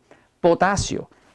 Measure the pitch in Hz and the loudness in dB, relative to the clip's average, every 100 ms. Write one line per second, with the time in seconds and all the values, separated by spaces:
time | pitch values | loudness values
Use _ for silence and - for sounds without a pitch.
0 | _ - _ _ 175 170 180 196 - 104 | _ -20 _ _ 2 2 0 0 -4 -8
1 | - _ _ | -10 _ _